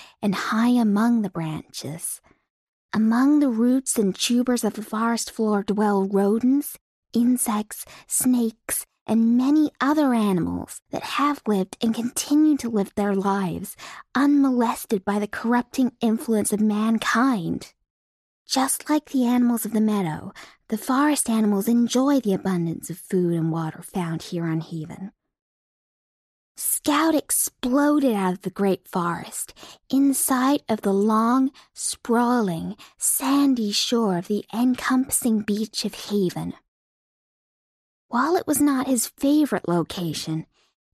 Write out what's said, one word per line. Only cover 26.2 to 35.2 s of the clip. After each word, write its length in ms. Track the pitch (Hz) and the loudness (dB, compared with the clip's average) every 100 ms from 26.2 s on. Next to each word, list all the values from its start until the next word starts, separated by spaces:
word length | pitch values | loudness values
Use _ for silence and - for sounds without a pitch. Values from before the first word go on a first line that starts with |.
| _ _ _ - | _ _ _ -8
Scout 540 | - - - 294 320 311 | -6 -4 0 2 2 0
exploded 960 | - - - - 254 269 294 294 269 | 0 -4 -4 -6 -2 2 2 2 2
out 200 | 208 185 | 0 -2
of 80 | 180 | -4
the 80 | 185 | -8
great 360 | - 196 180 - | -2 0 0 -4
forest, 680 | 185 170 170 - - - - - - - | -4 -4 -6 -10 -12 -12 -16 -20 -18 -2
in 240 | 269 277 | 2 2
sight 480 | 269 - 254 262 294 - | 2 0 2 2 0 0
of 140 | 214 | -2
the 100 | 208 | 0
long, 600 | 196 214 220 226 254 269 - - | 2 2 2 2 2 0 -4 -20
sprawling, 1040 | - - - - 233 240 247 202 165 175 202 - - | -10 -8 -6 -2 0 2 2 0 -4 -8 -12 -16 -6
sandy 720 | - - 269 285 285 240 208 | -4 -2 0 2 2 2 0
shore 460 | 202 - 233 214 175 | -2 0 0 0 -2
of 100 | 180 | -2
the 160 | 208 - | -4 -4
encompassing 840 | 220 254 247 - 262 262 - | -2 0 0 0 0 0 -2